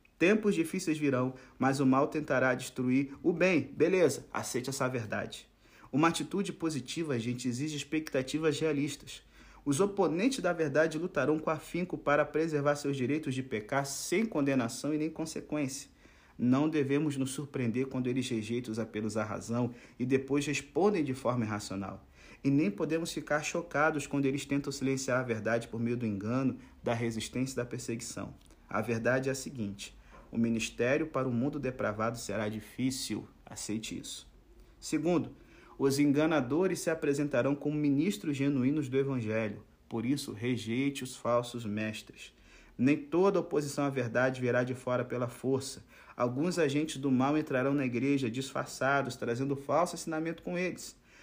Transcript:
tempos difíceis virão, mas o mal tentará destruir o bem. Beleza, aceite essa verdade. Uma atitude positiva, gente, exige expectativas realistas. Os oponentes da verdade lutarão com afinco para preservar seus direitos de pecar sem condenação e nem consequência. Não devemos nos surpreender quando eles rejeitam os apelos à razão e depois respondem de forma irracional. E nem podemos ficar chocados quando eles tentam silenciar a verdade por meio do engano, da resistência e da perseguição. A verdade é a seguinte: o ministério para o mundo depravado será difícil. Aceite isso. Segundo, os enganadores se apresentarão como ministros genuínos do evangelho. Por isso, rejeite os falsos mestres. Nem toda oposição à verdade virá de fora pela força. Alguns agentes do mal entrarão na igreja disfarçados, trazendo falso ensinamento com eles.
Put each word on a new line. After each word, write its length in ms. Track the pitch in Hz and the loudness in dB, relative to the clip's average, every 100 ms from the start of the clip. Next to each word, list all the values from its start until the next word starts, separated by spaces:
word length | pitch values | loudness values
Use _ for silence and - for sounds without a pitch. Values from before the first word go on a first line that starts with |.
| _ - | _ 2
tempos 380 | 170 214 208 170 | 6 6 4 2
difíceis 420 | 160 190 175 151 | 2 -2 0 0
virão, 360 | 147 123 127 131 - - | 2 2 2 -2 -12 0
mas 220 | 131 139 | 2 4
o 80 | 131 | 6
mal 220 | 131 151 | 6 4
tentará 460 | 156 147 131 131 | 0 0 2 4
destruir 600 | 123 - - 127 131 139 - | 2 -2 -2 2 2 2 -2
o 100 | 160 | 0
bem. 400 | 160 180 165 123 | 4 4 4 0
Beleza, 540 | - 165 185 151 - - | 2 4 6 4 2 -6
aceite 360 | - 113 123 127 | -6 -4 -4 -4
essa 200 | 135 127 | -2 -2
verdade. 600 | 127 107 104 90 - - _ _ - - | -2 -4 -6 -6 -10 -18 _ _ -20 -4
Uma 140 | 135 165 | 2 2
atitude 460 | 165 147 185 185 | 2 -2 -2 -4
positiva, 680 | - 165 143 - 170 160 120 | -2 -4 -2 -6 -6 -2 -2
gente, 300 | 113 120 127 | -2 -4 -2
exige 280 | 120 156 147 | -2 -4 -6
expectativas 840 | - 156 156 135 131 151 160 139 | -4 -4 -2 -2 -2 0 0 2
realistas. 600 | 156 143 151 - - - - - - - | 0 0 -2 -4 -14 -18 -20 -20 -20 -8
Os 160 | 143 143 | 0 2
oponentes 580 | 196 196 175 160 240 - | 2 2 2 2 0 2
da 140 | 175 | 0
verdade 440 | 170 156 139 160 156 | 0 2 4 2 2
lutarão 380 | 180 156 156 156 | -4 0 2 2
com 140 | 160 | 0
afinco 480 | 156 - 170 180 - | -4 -4 -6 -4 -2
para 260 | - 147 | 2 2
preservar 520 | 147 151 165 147 143 143 | 2 0 0 0 2 0
seus 200 | 143 131 | 0 0
direitos 380 | 123 151 143 | 0 0 -2
de 80 | 127 | -4
pecar 420 | 131 107 - 135 | -4 -6 -2 -2
sem 400 | 139 - - 175 | -2 -4 -2 0
condenação 720 | 220 156 139 135 120 - 143 | 0 0 2 2 0 -2 -4
e 40 | 151 | -2
nem 120 | 156 | -2
consequência. 800 | 156 160 - - 151 135 - - - - - - - | -4 -8 -8 -6 -4 -4 -6 -12 -20 -20 -20 -20 -2
Não 280 | 123 131 156 | 4 4 4
devemos 480 | 156 131 143 151 135 | 2 2 2 0 0
nos 140 | 131 | -2
surpreender 560 | - 143 - 120 110 131 | -4 -6 -2 0 0 -2
quando 180 | 131 123 | -2 0
eles 200 | 127 123 | 0 0
rejeitam 460 | 117 104 120 120 | -2 -2 -4 -4
os 60 | 110 | -4
apelos 400 | 110 107 107 107 | -4 -4 -4 -2
à 40 | |
razão 520 | 107 98 98 117 120 - - - | -2 -4 -4 -2 -2 -4 -14 -6
e 80 | 127 | 0
depois 400 | 131 135 143 147 | 0 2 -2 0
respondem 580 | 143 - 147 202 196 | -4 -4 2 2 2
de 80 | 139 | 0
forma 320 | 127 113 123 | -2 -2 0
irracional. 580 | 107 107 - 98 95 95 - - - - | 0 -2 -4 -6 -8 -10 -16 -20 -20 -4
E 80 | 139 | 2
nem 200 | 139 185 | 4 4
podemos 420 | 202 160 160 165 | 0 0 0 -2
ficar 300 | - - 151 | -6 -2 -2
chocados 640 | 151 170 165 143 156 151 139 | -2 -4 -2 2 2 2 -2
quando 180 | 143 | 0
eles 220 | 135 139 - | 0 0 -2
tentam 260 | 143 139 | -2 -2
silenciar 480 | - 131 135 135 127 | -2 0 0 0 0
a 20 | |
verdade 460 | 123 110 104 117 120 | 0 -2 0 -2 -2
por 100 | 117 | -2
meio 200 | 117 120 | -2 0
do 80 | 117 | 0
engano, 500 | 98 104 127 131 - - - | -2 0 0 0 -2 -8 -6
da 120 | - | -2
resistência 580 | 120 117 110 - 123 131 | 0 0 -2 -4 -2 -2
e 40 | 135 | -2
da 100 | 123 | -4
perseguição. 640 | - - 117 - - - - - - - | -6 -6 -6 -6 -8 -10 -12 -20 -20 -6
A 140 | 104 | -2
verdade 480 | 110 113 117 131 135 | 0 0 2 2 2
é 40 | |
a 20 | |
seguinte: 600 | 131 - 131 101 98 - - - - - | -2 -6 -6 -6 -6 -12 -16 -20 -20 -6
o 60 | 113 | 0
ministério 720 | 117 113 113 - 120 151 156 | 2 2 -2 0 2 2 0
para 200 | 139 131 | -2 0
o 40 | |
mundo 260 | 120 139 147 | 0 0 -2
depravado 560 | 131 127 110 104 113 120 | -4 -2 -2 0 -2 -4
será 320 | - 104 107 | -6 -4 -4
difícil. 800 | 107 - - 131 127 - 104 - - | -4 -8 -2 -2 -2 -4 -6 -8 -16
Aceite 540 | - 110 - 107 - - | -18 -10 -6 -6 -6 -8
isso. 280 | - - - - - - - - | -10 -14 -16 -20 -20 -20 -20 -16
Segundo, 540 | - 156 156 170 117 - - - - - | -4 0 2 2 0 -8 -20 -20 -18 0
os 200 | 135 131 | 2 4
enganadores 840 | 147 139 156 156 123 151 190 170 | 4 4 4 4 2 2 2 0
se 80 | - | -2
apresentarão 640 | 160 151 143 147 127 127 | 0 0 0 2 2 2
como 220 | 143 147 151 | 0 0 0
ministros 580 | 147 139 175 196 160 | 2 2 2 0 -2
genuínos 540 | 131 139 139 123 151 127 | 0 2 2 2 2 0
do 80 | 135 | 0
evangelho. 640 | 139 131 107 110 110 98 - _ - | 0 -2 -2 -2 -2 -6 -14 _ -8
Por 160 | 113 117 | -4 0
isso, 260 | 139 - | 0 -2
rejeite 720 | 104 120 117 101 120 139 139 | -4 -2 -2 -2 -2 0 -2
os 100 | 127 - | -6 -6
falsos 500 | 117 120 120 120 117 | 0 2 2 -4 -4
mestres. 640 | 104 110 110 - - - - - - - - | -4 -4 -6 -12 -18 -20 -20 -20 -20 -14 2
Nem 180 | 127 151 | 4 4
toda 440 | - 170 196 180 | 2 4 4 4
oposição 440 | 165 151 143 143 | 2 0 0 0
à 60 | 143 | 0
verdade 500 | 135 120 117 131 127 | 0 0 2 2 2
virá 240 | 123 123 | 2 2
de 100 | 127 | 0
fora 300 | 123 - 123 | -2 -2 -2
pela 240 | 123 123 123 | -2 -2 -4
força. 560 | - 131 135 - - - - - - | -4 0 0 -2 -10 -16 -20 -14 -2
Alguns 420 | 120 127 170 175 | 0 0 0 2
agentes 380 | 147 143 156 139 | 2 2 0 -2
do 140 | 139 | 2
mal 260 | 127 135 151 | 4 4 2
entrarão 380 | 151 135 131 | 2 0 2
na 100 | 143 | 2
igreja 460 | 131 117 139 139 123 | 0 0 2 2 0
disfarçados, 840 | 120 135 135 127 - 135 139 127 123 | -2 -4 -4 -6 -2 0 2 0 -4
trazendo 400 | 117 117 139 139 | -2 -2 0 -2
falso 380 | 139 143 180 | 0 2 2
ensinamento 480 | 175 - 156 165 170 | -2 -6 -4 -4 -6
com 140 | - 175 | -6 -4
eles. 400 | 180 - - - _ - | -4 -6 -12 -18 _ -20